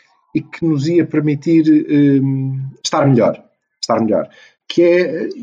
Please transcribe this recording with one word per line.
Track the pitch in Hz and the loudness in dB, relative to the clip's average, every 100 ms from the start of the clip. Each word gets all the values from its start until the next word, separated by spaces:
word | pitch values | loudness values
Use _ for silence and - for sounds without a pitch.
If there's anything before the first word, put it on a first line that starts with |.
| _ _ _ | _ _ _
e | 156 | -8
que | - - | -8 -6
nos | 165 147 147 | -4 -2 -2
ia | 175 156 | -2 0
permitir, | 156 151 147 170 165 156 151 - | -2 -2 -2 0 2 4 2 2
ehm, | 147 143 139 135 135 135 135 135 - | 2 2 2 0 -2 -4 -6 -10 -12
estar | - 160 143 | -6 0 2
melhor, | 120 92 - _ _ _ _ | 4 2 -2 _ _ _ _
estar | - 113 | -4 -2
melhor. | 110 92 76 - - _ - | 0 -2 -4 -12 -20 _ -6
Que | - | 0
é | 175 175 180 160 - - | 2 2 0 -4 -8 -10